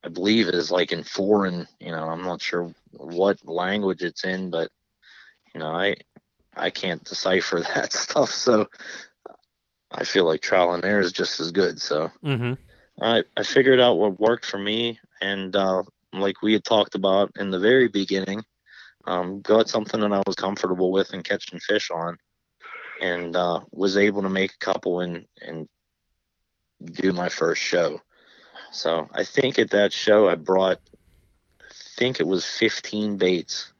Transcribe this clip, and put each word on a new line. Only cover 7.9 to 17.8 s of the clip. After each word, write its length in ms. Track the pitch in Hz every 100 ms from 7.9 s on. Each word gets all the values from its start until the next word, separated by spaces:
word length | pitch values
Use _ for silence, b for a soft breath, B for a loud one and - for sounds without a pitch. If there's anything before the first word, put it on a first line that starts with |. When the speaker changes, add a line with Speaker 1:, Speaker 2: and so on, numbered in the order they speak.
Speaker 1:
stuff. 380 | - - - 123
So 360 | - - 110 107 B B B B B - - _ _ _ _ _
I 100 | -
feel 200 | - -
like 160 | 85 78
trial 320 | - 92 87
and 120 | 87
error 160 | 92 104
is 120 | 90
just 260 | - - -
as 140 | 82
good. 280 | 87 90 82
So 300 | - 76 85 -
Speaker 2:
Mm-hmm. 300 | 147 131 120 131 _ b b -
Speaker 1:
I, 220 | 113 113 - -
I 60 |
figured 340 | 104 147 131 127
out 180 | 120 87
what 200 | 104 92
worked 280 | 110 120 -
for 120 | 98
me. 400 | 101 110 117 113 _ _
And, 340 | 98 98 95
uh, 300 | 98 95 92 90 _ _
like 300 | 92 101 98
we 100 | 107
had 100 | 107
talked 300 | - 110 101 98
about 340 | 95 95 98 -
in 120 | 98
the 80 | 92
very 260 | 104 131